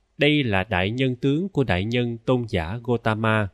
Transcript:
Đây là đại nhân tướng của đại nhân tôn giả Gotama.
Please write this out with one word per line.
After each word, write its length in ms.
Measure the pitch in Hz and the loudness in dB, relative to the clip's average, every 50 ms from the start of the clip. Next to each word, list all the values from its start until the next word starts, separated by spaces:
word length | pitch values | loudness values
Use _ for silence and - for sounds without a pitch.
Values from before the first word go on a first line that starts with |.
| _ _ _ - | _ _ _ 2
Đây 260 | 143 147 151 147 135 | 2 4 4 2 2
là 200 | 113 98 92 92 | 2 0 0 0
đại 260 | - 92 87 92 101 | 0 0 0 0 0
nhân 260 | 117 127 135 131 123 | 0 0 -2 -2 -2
tướng 320 | - - 139 143 160 196 190 | 0 0 0 0 0 -2 -2
của 160 | - 143 131 | -2 -2 0
đại 200 | 104 90 87 98 | 0 0 0 0
nhân 340 | 113 123 123 120 120 117 113 | 0 -2 -2 -2 -2 -4 -4
tôn 260 | - - 131 123 117 110 | -2 0 0 0 0 -2
giả 320 | 101 87 78 82 107 123 | -2 -4 -4 -4 -8 -6
Gotama. 640 | 117 117 120 117 - 113 110 107 113 110 110 107 104 95 | -4 -2 -2 0 0 -2 -2 0 2 2 2 2 0 -2